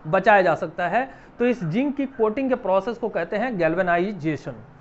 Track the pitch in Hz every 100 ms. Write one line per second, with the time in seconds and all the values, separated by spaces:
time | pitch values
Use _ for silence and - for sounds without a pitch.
0 | 156 190 208 208 185 151 170 160 175 214
1 | 262 - - - 240 226 165 196 285 277
2 | 269 - 220 220 269 254 220 190 214 220
3 | 220 180 170 208 262 202 160 170 180 175
4 | 196 196 156 156 - 110 - -